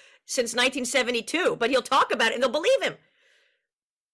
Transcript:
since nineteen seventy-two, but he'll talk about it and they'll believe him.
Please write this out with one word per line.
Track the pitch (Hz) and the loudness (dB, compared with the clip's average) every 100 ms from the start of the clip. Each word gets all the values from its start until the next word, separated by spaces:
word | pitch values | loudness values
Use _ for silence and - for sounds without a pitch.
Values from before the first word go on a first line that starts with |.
| - _ - | -20 _ -8
since | - 233 | -4 -2
nineteen | 240 254 277 247 | 0 0 -2 -2
seventy-two, | 277 233 233 214 311 359 - | 0 0 -2 -2 -2 0 0
but | 233 | 0
he'll | 262 | 0
talk | 240 277 508 | 2 2 2
about | 277 226 | 0 0
it | 226 | 0
and | |
they'll | 254 | 0
believe | 294 370 539 | 0 2 2
him. | 311 - _ _ _ _ _ _ _ _ _ _ _ | 0 -6 _ _ _ _ _ _ _ _ _ _ _